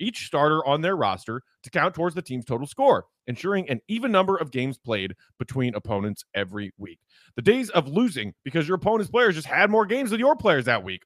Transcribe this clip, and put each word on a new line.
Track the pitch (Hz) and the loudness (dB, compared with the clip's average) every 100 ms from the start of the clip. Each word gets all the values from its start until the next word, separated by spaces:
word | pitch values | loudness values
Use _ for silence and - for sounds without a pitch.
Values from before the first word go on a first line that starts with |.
each | 202 - - | -8 -8 -4
starter | 147 151 156 139 | 2 2 2 2
on | 147 | 0
their | 170 185 | 0 0
roster | 104 95 - 120 - _ | 0 -2 -8 -10 -12 _
to | - | -6
count | 170 170 | 0 0
towards | 156 175 | 0 -4
the | 165 | -4
team's | - 127 | -8 -8
total | 113 120 143 | -4 -6 -6
score, | - 269 104 - _ - | 2 4 4 0 _ -10
ensuring | 117 180 196 175 | -6 -2 -2 -2
an | 117 - | -6 -4
even | 226 247 | -4 2
number | 196 190 190 | 2 2 0
of | 151 | -2
games | 127 131 127 | -4 -4 -6
played | 120 107 95 95 _ - | -4 -4 -4 -10 _ -12
between | - 131 123 | -6 -2 -2
opponents | 107 - 101 104 101 - | -4 -4 -2 -2 -6 -8
every | 98 95 104 101 - | -6 -6 -6 -10 -12
week. | 101 85 _ _ _ - | -18 -18 _ _ _ 0
The | |
days | 120 254 220 | 2 2 2
of | 185 139 | 0 0
losing | 165 247 127 107 - | 0 0 0 -8 -10
because | 135 160 151 | -4 -2 0
your | |
opponent's | 185 208 220 180 | 0 2 0 2
players | 233 233 160 | 2 4 2
just | - | -2
had | 147 208 | 2 4
more | 214 202 | 4 2
games | 247 254 | 0 -2
than | 220 | 2
your | 262 277 | 2 4
players | 196 147 120 | 2 2 2
that | 117 | 0
week | 95 92 | -2 -10